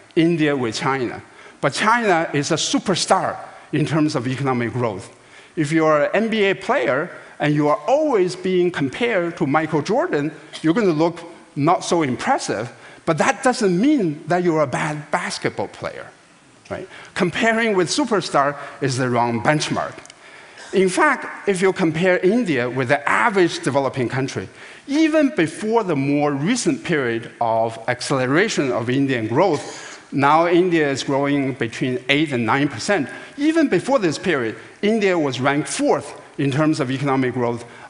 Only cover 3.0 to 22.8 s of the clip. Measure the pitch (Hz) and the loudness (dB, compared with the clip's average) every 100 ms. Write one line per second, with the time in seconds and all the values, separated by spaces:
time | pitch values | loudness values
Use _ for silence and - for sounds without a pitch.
3 | - 190 127 90 - - - 147 151 156 | 2 2 2 -6 -12 -18 -6 -2 0 2
4 | 151 147 123 131 135 123 117 123 120 95 | 0 0 -2 -2 0 0 -2 -2 -4 -4
5 | - - - - - - 147 160 156 151 | -12 -20 -20 -20 -10 -4 0 2 4 4
6 | 143 190 226 220 196 185 - 262 - 127 | 4 0 0 2 2 0 0 0 0 0
7 | 175 - - - 151 151 147 147 - 285 | -4 -10 -20 -4 0 2 2 0 2 2
8 | 311 220 180 - 185 185 175 151 139 - | 2 2 0 -2 -2 0 0 0 -4 -2
9 | 240 202 170 - 143 156 156 160 156 240 | 0 0 -2 -2 0 0 0 -2 0 0
10 | 349 151 151 - - - 156 175 196 151 | 0 -2 -4 -8 -16 -2 0 2 2 2
11 | 170 165 - - - 147 151 185 - 175 | 0 -2 -12 -20 -12 -2 0 0 0 0
12 | 143 120 - 277 - 104 120 - - - | 0 -2 -2 -2 -2 -6 -6 -12 -20 -8
13 | - 151 240 254 254 - 202 175 277 294 | -2 0 0 2 0 2 2 2 2 2
14 | 170 147 156 180 180 156 143 160 160 151 | 0 -4 -2 0 2 2 0 -2 -4 -6
15 | 147 180 196 - 123 - 98 - - - | -4 -4 -4 -6 -6 -4 -8 -8 -10 -10
16 | - - _ _ _ _ - 175 - - | -14 -20 _ _ _ _ -12 -12 -12 -18
17 | - - 180 - 226 226 226 190 170 - | -14 -2 -2 0 0 2 2 0 0 0
18 | 285 196 - 147 139 143 - - 135 127 | 0 -2 0 2 2 -2 -12 -6 -4 0
19 | 127 120 120 117 147 151 - 98 71 - | 0 2 2 2 2 0 0 -4 -4 -10
20 | - - - - - - - 403 190 - | -20 -20 -20 -20 -20 -20 -2 2 2 4
21 | 302 254 - - - 185 190 185 165 156 | 2 2 -4 -6 -2 2 0 2 0 2
22 | 185 180 185 233 196 131 123 131 | 2 4 4 2 2 0 0 -2